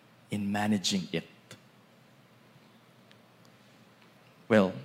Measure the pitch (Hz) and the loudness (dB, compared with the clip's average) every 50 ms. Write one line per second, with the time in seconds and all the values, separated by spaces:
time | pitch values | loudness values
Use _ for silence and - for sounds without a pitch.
0 | - - - - - - - 104 101 101 101 104 104 107 107 101 87 - 101 95 | -20 -20 -20 -20 -12 -8 -6 -6 -4 -4 -2 -2 0 0 0 0 0 0 -2 -2
1 | 85 - - 82 - - - - - - - - - - - - - - - - | -2 -4 -6 -8 -8 -10 -16 -20 -20 -20 -20 -20 -20 -20 -20 -20 -20 -20 -20 -20
2 | - - - - - - - - - - - - - - - - - - - - | -20 -20 -20 -20 -20 -20 -20 -20 -20 -20 -20 -20 -20 -20 -20 -20 -20 -20 -20 -20
3 | - - - - - - - - - - - - - - - - - - - - | -20 -20 -20 -20 -20 -20 -20 -20 -20 -20 -20 -20 -20 -20 -20 -20 -20 -20 -20 -20
4 | - - - - - - - - - - 117 107 95 92 90 - | -20 -20 -20 -20 -20 -20 -20 -14 0 4 4 6 6 4 0 -6